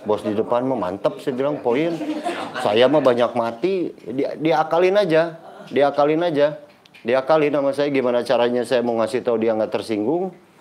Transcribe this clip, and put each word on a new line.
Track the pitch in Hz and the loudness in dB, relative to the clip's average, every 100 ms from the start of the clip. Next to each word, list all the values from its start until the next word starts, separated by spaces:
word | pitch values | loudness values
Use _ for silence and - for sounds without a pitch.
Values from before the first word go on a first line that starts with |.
| 104 | -4
bos | 107 | -2
di | 107 104 | -2 -2
depan | 107 120 | 0 -2
mah | 131 123 | 0 -2
mantap," | 90 98 151 143 | -4 -4 -4 -4
saya | 151 | -6
bilang, | 123 143 151 | -4 -4 -2
"poin. | 123 123 170 165 294 - 349 - - 127 | -2 0 -2 -4 -6 -6 -8 -8 -10 -4
Saya | 113 107 131 | 0 4 4
mah | 151 | 4
banyak | 135 120 117 | 4 2 2
mati." | 120 117 117 180 190 160 - - | 0 -4 -4 -2 -2 -4 -8 -8
Dia, | 131 139 - | -6 -4 -2
diakalin | 156 156 156 165 185 | 0 0 2 2 4
aja, | 202 190 160 170 160 - - - | 2 4 2 0 -4 -18 -20 -4
diakalin | 123 143 143 147 156 | 2 2 4 2 2
aja, | 175 143 147 - - - - - | 0 2 0 0 -14 -20 -20 -8
diakalin | 117 127 131 160 147 | -2 0 2 2 4
sama | 143 139 | 2 0
saya | 143 147 | 0 0
gimana | 139 123 120 | 0 2 0
caranya | 117 120 120 123 | 2 2 2 0
saya | 117 127 120 | 0 0 2
mau | 113 | 0
ngasih | 110 123 113 | 0 -2 0
tahu | 113 | 0
dia | 113 110 | 2 0
nggak | 104 | -2
tersinggung | 113 101 107 107 170 190 - _ _ | -4 -4 -2 -2 -2 -4 -8 _ _